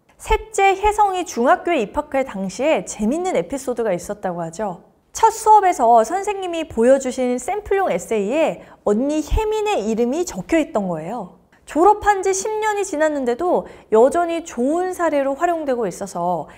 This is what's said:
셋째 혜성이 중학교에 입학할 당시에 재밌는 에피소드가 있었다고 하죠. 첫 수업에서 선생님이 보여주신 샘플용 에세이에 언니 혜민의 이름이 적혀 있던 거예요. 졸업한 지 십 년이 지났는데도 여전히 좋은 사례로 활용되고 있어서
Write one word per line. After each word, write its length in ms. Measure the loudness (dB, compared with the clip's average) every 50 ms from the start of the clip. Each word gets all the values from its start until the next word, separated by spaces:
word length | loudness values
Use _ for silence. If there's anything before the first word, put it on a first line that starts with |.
| _ _ _ _
셋째 580 | -4 -2 -2 -2 -2 -2 0 2 4 4 4
혜성이 500 | 4 2 0 2 2 2 2 0 -2 -4
중학교에 540 | -4 -2 0 2 2 2 2 2 0 0 0
입학할 460 | 0 -2 -4 -6 -6 -2 -2 -2 -2
당시에 580 | -2 -4 -8 -8 -6 -6 -2 0 0 0 0 -2
재밌는 500 | -4 -8 -4 -2 -2 0 0 -2 -2 0 -2
에피소드가 560 | -2 -2 -4 -8 -6 -6 -4 -4 -2 -2 -2
있었다고 480 | -4 -4 -8 -10 -8 -6 -6 -6 -6 -8
하죠. 400 | -8 -8 -8 -6 -6 -8 -10 -14 _ _ _ _ _ -4
첫 180 | 0 0 0
수업에서 720 | 2 2 4 6 6 8 8 6 2 4 4 6 6 6 6
선생님이 640 | 4 0 -4 -4 -4 -4 -4 -4 -6 -4 -4 -6 -4
보여주신 720 | -2 2 4 6 6 4 4 -2 -4 -2 -2 -2 -2 -4
샘플용 520 | -4 -6 -6 -6 -4 -2 0 0 0 0
에세이에 720 | 0 -2 -2 -2 -2 -2 -2 0 0 0 0 0 -2 -4 -10 -20 -16 -6 -2
언니 380 | 0 0 0 0 0 -2 -2
혜민의 680 | -2 0 0 0 0 0 0 -2 0 0 0 0 0 -2
이름이 360 | -2 0 0 0 0 -2 -4
적혀 340 | -4 -6 -10 -6 0 0 0
있던 300 | 0 0 -2 -4 -4 -4
거예요. 500 | -6 -6 -8 -8 -8 -10 -10 -12 -16 _ _ _ _ _ _
졸업한 580 | -6 0 4 4 4 4 4 4 0 2 2 2
지 100 | -2 -2
십 160 | -2 -2 -4
년이 340 | -4 -2 -2 -2 -2 -2 -4
지났는데도 840 | -4 -2 0 0 0 0 -2 -2 -2 -2 -2 0 0 0 0 -2 -4 -10 -20 -6 0 4
여전히 500 | 6 6 6 4 2 0 -2 -2 -6 -6
좋은 480 | -8 -6 -4 -2 0 0 0 -2 -4 -4
사례로 420 | -2 -2 0 0 0 0 0 -2
활용되고 520 | -2 0 0 0 0 -2 -2 -2 -2 -2 -4
있어서 640 | -4 -6 -10 -8 -6 -4 -2 -2 -2 -2 -4 -8 -14